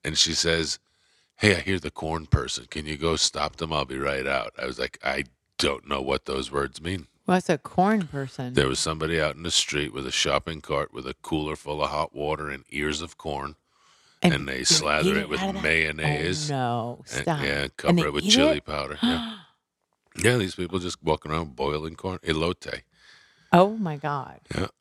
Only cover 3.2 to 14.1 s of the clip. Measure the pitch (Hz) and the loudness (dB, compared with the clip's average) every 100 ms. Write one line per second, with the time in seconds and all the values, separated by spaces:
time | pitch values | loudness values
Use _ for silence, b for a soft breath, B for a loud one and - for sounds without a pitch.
3.2 | - 71 73 - 82 76 65 65 69 67 | 2 0 -4 -4 -4 -2 -2 -2 -2 -2
4.2 | 67 67 53 - 65 60 64 - 65 67 | 0 -2 -2 -6 -8 -4 -6 -4 -4 -4
5.2 | 69 _ _ - 76 69 69 69 65 67 | -6 _ _ 0 0 0 -4 -4 0 -2
6.2 | - 67 62 69 69 - 82 92 - _ | -2 -4 -2 -2 -4 -6 -6 -6 -10 _
7.2 | - 185 - 151 - - 190 220 156 143 | 0 0 2 -2 0 2 4 4 0 -6
8.2 | 135 - 127 127 67 65 82 80 80 82 | -8 -8 -2 2 2 0 -2 -2 0 2
9.2 | 76 76 85 - - 73 73 60 65 - | 0 -2 0 0 0 -2 -2 -6 -4 0
10.2 | 78 71 - 78 - 71 73 62 64 64 | 2 0 0 -10 -4 -4 -2 -8 -10 -10
11.2 | - 78 76 78 - 76 71 76 80 67 | -4 -2 -2 -6 -6 -4 -2 -2 -4 -4
12.2 | 73 76 76 69 - 71 76 76 82 - | -4 -2 -4 -10 -8 -2 -2 -2 -6 -8
13.2 | - 71 71 78 _ b b b b | -6 -6 -6 -10 _ b b b b